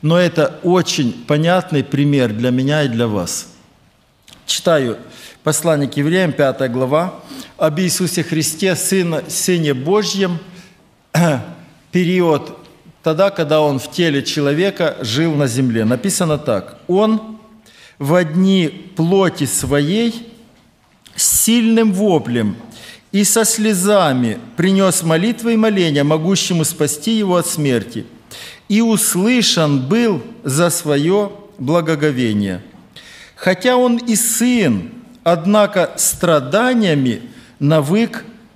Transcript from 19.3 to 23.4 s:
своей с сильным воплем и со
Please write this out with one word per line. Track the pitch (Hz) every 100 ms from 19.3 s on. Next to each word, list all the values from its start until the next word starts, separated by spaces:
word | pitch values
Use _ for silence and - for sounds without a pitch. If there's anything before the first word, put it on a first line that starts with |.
| - 135
своей | - 131 143 147 202 233 226 - - - _ _ _ _ _ - -
с | - -
сильным | - 233 226 226 220
воплем | 185 208 165 113 120 107 92 - - - - _
и | 196
со | 202 226